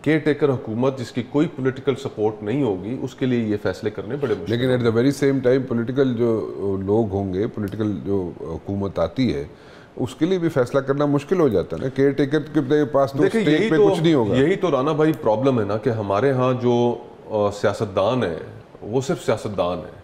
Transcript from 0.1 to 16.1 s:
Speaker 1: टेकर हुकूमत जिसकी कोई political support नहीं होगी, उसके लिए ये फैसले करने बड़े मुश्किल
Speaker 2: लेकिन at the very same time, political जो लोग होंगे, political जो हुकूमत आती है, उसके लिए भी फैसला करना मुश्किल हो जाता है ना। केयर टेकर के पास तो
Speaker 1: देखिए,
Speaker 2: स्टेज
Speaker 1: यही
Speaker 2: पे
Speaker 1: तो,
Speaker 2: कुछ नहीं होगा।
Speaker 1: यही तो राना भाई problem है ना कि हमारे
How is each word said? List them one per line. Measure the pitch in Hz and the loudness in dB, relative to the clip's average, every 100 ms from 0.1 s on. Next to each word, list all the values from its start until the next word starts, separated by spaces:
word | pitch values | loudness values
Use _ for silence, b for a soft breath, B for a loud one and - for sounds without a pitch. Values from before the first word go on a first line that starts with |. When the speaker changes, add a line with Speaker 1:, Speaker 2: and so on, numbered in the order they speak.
| 156 | 2
Speaker 1:
टेकर | 151 139 147 | 2 2 2
हुकूमत | 120 - 113 135 131 | 0 -4 0 0 -2
जिसकी | 117 - | -6 -6
कोई | 117 143 165 | -2 0 0
political | - 131 131 143 | 0 -4 -2 -4
support | 123 - - 107 107 | -2 -6 -2 -2 -2
नहीं | 104 135 | -4 -2
होगी, | 127 92 98 131 | 0 -2 -6 -8
उसके | 135 - 131 | -8 -4 0
लिए | 123 | 0
ये | 110 104 | 0 0
फैसले | 101 92 107 | -2 -4 -6
करने | - 95 143 | -6 -8 -4
बड़े | 135 | -2
मुश्किल | 95 90 117 | -2 -2 -2
Speaker 2:
लेकिन | 127 127 | 0 2
at | |
the | 117 110 | 2 2
very | 135 139 | 2 2
same | 139 135 123 | 0 2 2
time, | 135 131 | 2 0
political | 120 113 131 135 | -2 -2 0 0
जो | 113 120 110 64 64 98 95 | 2 0 0 -2 -4 -4 -2
लोग | 95 107 113 | 2 2 2
होंगे, | 98 98 92 117 | -2 -2 -2 -4
political | - 101 107 107 | -4 -6 -2 -4
जो | 92 69 98 87 - | -2 -2 -2 -2 -8
हुकूमत | - 80 - 98 98 82 | -10 -10 -6 -4 -4 -2
आती | 82 - 123 | -2 0 -2
है, | 71 73 B B B B - | -2 -8 B B B B -8
उसके | 123 - 165 | -8 -2 0
लिए | 190 | 0
भी | 165 | 0
फैसला | 139 123 139 | 0 0 0
करना | 131 143 147 | 0 0 2
मुश्किल | 143 - 190 | 0 0 2
हो | 147 | 4
जाता | 95 80 80 | 2 -2 -4
है | |
ना। | 131 | -4
केयर | 131 139 | 2 2
टेकर | 139 139 151 | 2 0 0
के | 135 156 131 151 | 0 -2 2 2
पास | 147 135 135 | 2 2 0
तो | 135 | 2
Speaker 1:
देखिए, | 190 226 | 2 2
Speaker 2:
स्टेज | 175 156 | 2 2
Speaker 1:
यही | 220 | 4
Speaker 2:
पे | 233 | 4
Speaker 1:
तो, | 202 | 4
Speaker 2:
कुछ | 180 | 4
नहीं | 165 | 4
होगा। | 147 104 120 | 4 4 2
Speaker 1:
यही | 147 196 | 4 2
तो | 180 | 2
राना | 139 139 | 2 0
भाई | 151 156 | 2 2
problem | - 113 107 135 123 | 2 0 2 2 2
है | 101 | 0
ना | 110 | 0
कि | 131 | -2
हमारे | 110 101 | -2 0